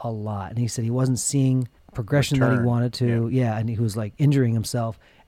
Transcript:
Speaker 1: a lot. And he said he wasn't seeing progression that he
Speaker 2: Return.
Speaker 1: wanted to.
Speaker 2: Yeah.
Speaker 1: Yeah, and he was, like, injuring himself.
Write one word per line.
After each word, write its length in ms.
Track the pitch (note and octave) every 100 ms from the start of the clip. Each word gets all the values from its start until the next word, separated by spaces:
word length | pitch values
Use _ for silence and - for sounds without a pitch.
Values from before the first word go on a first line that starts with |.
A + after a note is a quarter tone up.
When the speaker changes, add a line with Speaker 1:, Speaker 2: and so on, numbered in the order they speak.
Speaker 1:
a 100 | A#2+
lot. 400 | G#2+ G#2+ G2+ F#2
And 80 | A#2
he 80 | A#2
said 180 | -
he 60 | A2+
wasn't 280 | B2 C3 B2
seeing 500 | - C#3+ C3 C3 B2+ _ -
progression 460 | - G#2 C#3+ - C3+
that 60 | B2+
he 40 |
Speaker 2:
Return. 140 | B2+ A#2+
Speaker 1:
wanted 260 | A#2+ B2
to. 340 | - A#2+ A#2 A#2
Speaker 2:
Yeah. 140 | B2+ A#2+
Speaker 1:
Yeah, 60 | G#2+
and 100 | A2+
he 60 | A2
was, 180 | A2+ G#2+
like, 180 | G#2 -
injuring 340 | D3 C#3 A#2+
himself. 460 | A2+ G#2 A#2+ A2+ - _ _